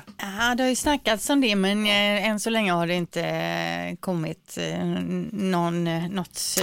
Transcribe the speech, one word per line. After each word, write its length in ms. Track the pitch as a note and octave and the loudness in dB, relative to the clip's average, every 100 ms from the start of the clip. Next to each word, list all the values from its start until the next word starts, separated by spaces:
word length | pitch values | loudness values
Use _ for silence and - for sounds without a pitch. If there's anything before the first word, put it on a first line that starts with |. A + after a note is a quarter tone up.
| - - | -6 -12
Ja, 380 | G3 G3+ A#3+ A#3+ | -8 -2 0 2
det 80 | |
har 60 | B3+ | 0
ju 60 | A#3+ | 2
snackats 540 | D4+ D4 G#3+ G#3+ - | 0 0 0 0 2
om 120 | C#4+ | 4
det, 140 | A#3+ G3+ | 4 4
men, 300 | F#3+ G#3 G#3+ | 2 2 2
eh, 420 | G3+ G#3 G#3 G#3+ | 4 4 2 2
än 100 | G#3+ | 0
så 100 | A3+ | 0
länge 220 | A3+ G3 | 2 2
har 160 | E3+ E3+ | 2 2
det 60 | F3+ | 0
inte, 260 | E3+ E3 | -2 -2
eh, 720 | E3 D#3+ E3+ E3+ E3+ E3+ F3 F3 | -2 -2 -2 -2 -2 -4 -4 -6
kommit, 580 | F#3+ F3 D#3+ E3+ - - | -4 -4 -4 -8 -12 -6
eh, 220 | E3 E3+ | -4 -2
n-, 480 | F3 F3+ F3+ F3+ F3 | -2 -2 -2 -4 -4
någon, 560 | G#3 F#3+ F3 E3+ F3 E3+ | -2 0 2 0 0 0
eh, 220 | E3 F3 | -2 -4
något, 480 | G3 E3+ - - - | -4 -6 -6 -4 -2